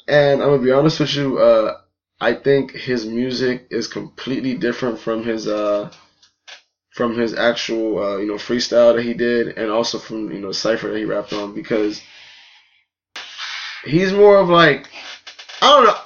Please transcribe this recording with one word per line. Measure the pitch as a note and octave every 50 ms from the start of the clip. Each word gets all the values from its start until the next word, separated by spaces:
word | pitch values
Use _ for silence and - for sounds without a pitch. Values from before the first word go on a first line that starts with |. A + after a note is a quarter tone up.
| _ -
and | C#3+ D3 C#3+ C#3+ C#3 B2+
I'm | A2 C#3
gonna | C#3+ C3+
be | B2 B2+
honest | C3 C#3 D3+ D#3+ D#3 -
with | D3+ C3 C#3
you. | C#3+ C#3+ C3+ A#2+ -
Uh, | A#2 A#2 A#2 A2 G#2+ - - - _ _ _ _ _ _ _ -
I | A2 A#2+
think | A#2+ - - C#3 C#3 C#3 C3+ C3
his | - - - C3 B2+ A#2 A2
music | A2 A2+ A#2+ B2+ C3 B2+ A#2+ B2+ B2+ B2 B2 - -
is | - A#2 A2 -
completely | - G#2 G2+ - _ - - B2 C3+ - B2 C3 A#2
different | F2+ - A#2+ A#2 - C3 A#2+ A2 -
from | - A#2 A2+ A2+
his, | A2 A#2 A2+ A2 G#2+
uh, | G#2+ G#2 G#2+ G#2+ G#2 G#2 G#2 G#2 F2 - - _ _ _ _ _ _ _ _ _ - - - _ _ _ _ _ _
from | - - B2 A#2 A2+ A#2+
his | A#2 A2 -
actual, | D#2+ A2+ A#2+ A#2 - - - A2+ A2+ A2+ A2 G#2 G2
uh, | G2+ G2+ G2+
you | G2 G#2
know, | G#2 G#2
freestyle | G#2 - - A#2+ B2 A#2+ - A#2 A#2+ A#2+ A#2 A#2
that | A#2
he | A#2+ A#2+
did, | A#2 A#2 A#2+ A#2+ A#2+ A#2 A2+ - - -
and | A2+ G#2+
also | G#2+ A#2 A#2 - - G#2+
from, | - - A2+ A2 G#2+ G#2
you | - G2
know, | G2 F#2+
cipher | F2+ - - G#2+ A2+ A2 A2 G#2
that | G#2
he | G#2+ G#2+
rapped | G#2 G2+ G2+ G2+ - G#2
on, | G#2 G#2 G2+ G#2
because | A2 - - A#2+ G#2+ G#2 G#2 G#2 - - - - - - - - - - _ _ _ _ _ _ _ _ _ _ _ _ _ - - - - - - - - - - - - - - -
he's | - C#3+ F3 F#3+ F#3+ G3
more | G3+ G#3 G#3 G3+ G3
of, | F#3 F3
like, | F3 E3+ E3 D3+ C#3 C3+ - - - - - - - - _ - - - - - - -
I | G#3+ C4
don't | D4 C#4 A#3+
know. | G#3 - - -